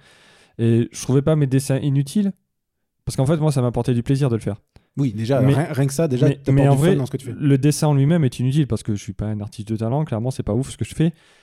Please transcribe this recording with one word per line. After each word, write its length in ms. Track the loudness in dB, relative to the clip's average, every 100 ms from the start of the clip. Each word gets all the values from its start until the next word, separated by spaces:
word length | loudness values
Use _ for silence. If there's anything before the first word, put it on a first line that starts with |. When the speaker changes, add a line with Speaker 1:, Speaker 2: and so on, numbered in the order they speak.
| _ _ _ _ _ -2
Speaker 1:
Et 300 | 2 2 0
je 120 | -6
trouvais 180 | 0 2
pas 160 | 4 2
mes 100 | 2
dessins 300 | 0 0 -2
inutiles, 540 | 0 0 0 0 -2 -4 _ _ _ _ _ _
parce 100 | -10
qu'en 120 | -2 0
fait, 100 | 2
moi, 160 | 2
ça 80 | 0
m'apportait 320 | 0 -2 0
du 100 | -2
plaisir 280 | 0 0 2
de 60 | 0
le 40 |
faire. 160 | -2 -8 _ _ _ -4
Speaker 2:
Oui, 160 | -4
déjà, 300 | -2 -2 2
Speaker 1:
Mais, 100 | 4
Speaker 2:
rien, 140 | 2 0
rien 160 | -2 -2
que 60 |
ça, 160 | 0 0
déjà, 200 | 2 2
Speaker 1:
mais, 80 | 0
Speaker 2:
t'apportes 180 | 0 2
Speaker 1:
mais 100 | 4
en 60 |
Speaker 2:
du 60 | 4
fun 80 | 4
Speaker 1:
vrai, 100 | 2
Speaker 2:
dans 80 |
ce 60 | 0
que 80 | -6
tu 80 | -8
fais. 80 | -4
Speaker 1:
le 200 | 2 2
dessin 300 | 2 2 2
en 60 |
lui-même 300 | 2 2 2
est 140 | 0 0
inutile, 280 | -2 0 0
parce 160 | -2
que 120 | -4
je 80 | -6
suis 100 | -6
pas 140 | -8 -6
un 140 | -6
artiste 280 | -8 -12 -6
de 80 | -4
talent, 280 | -2 -2 -2
clairement, 240 | -4 -4
c'est 120 | -6
pas 120 | -2
ouf 160 | -2 -2
ce 80 | -6
que 60 | -8
je 80 |
fais. 180 | 0 -2 -2 _ _